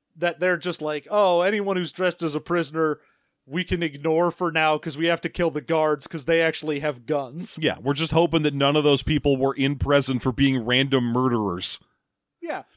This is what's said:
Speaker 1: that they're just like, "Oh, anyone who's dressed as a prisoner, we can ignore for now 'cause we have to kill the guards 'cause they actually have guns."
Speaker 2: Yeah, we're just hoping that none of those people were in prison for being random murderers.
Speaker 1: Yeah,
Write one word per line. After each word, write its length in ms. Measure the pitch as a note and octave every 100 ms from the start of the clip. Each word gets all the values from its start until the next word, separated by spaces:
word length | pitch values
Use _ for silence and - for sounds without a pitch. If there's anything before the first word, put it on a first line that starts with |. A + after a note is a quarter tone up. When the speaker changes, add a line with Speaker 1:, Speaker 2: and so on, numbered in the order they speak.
| _ D#3+
Speaker 1:
that 240 | E3+ E3
they're 160 | F#3 E3+
just 240 | F3+ E3
like, 240 | D3+ D3+ -
"Oh, 300 | G#3 G3 F3
anyone 340 | F3+ G#3 G3 F#3
who's 160 | E3+
dressed 320 | - F#3 E3
as 100 | E3
a 60 | D3
prisoner, 600 | - E3+ D3 D#3 D#3 D3 _ _ _ _ -
we 200 | D3+ F3+
can 180 | F3+
ignore 480 | E3 C#3+ D3+ D#3+ F3
for 220 | - F3
now 240 | D#3+ D#3 D3+
'cause 200 | D#3+ C#3+
we 100 | E3
have 120 | E3+
to 60 | F3
kill 220 | - E3+
the 80 | D3
guards 480 | B2+ E3 D#3 D3 -
'cause 160 | D#3+
they 180 | C3+ E3
actually 380 | E3 D#3 D3+ C#3+
have 260 | D3+ B2+ A2+
guns." 540 | D3 C3 D3+ F3+ -
Speaker 2:
Yeah, 140 | D3+ F#2+
we're 120 | A#2
just 200 | C#3 D#3+
hoping 300 | E3 E3+ E3
that 100 | D3+
none 240 | C#3 C#3 D3+
of 80 | D3
those 180 | C#3
people 320 | - D3+ C#3+ C3+
were 180 | C3+
in 220 | C#3 C3+ C#3
prison 420 | C3 C#3+ C3+ B2+
for 120 | C3
being 320 | A#2 C#3 C3
random 400 | A2+ B2 C3+ C3
murderers. 760 | A#2+ A#2+ B2+ A#2 G#2 F2+ - - _ _ _ _ _ _
Speaker 1:
Yeah, 220 | E4+ F3 -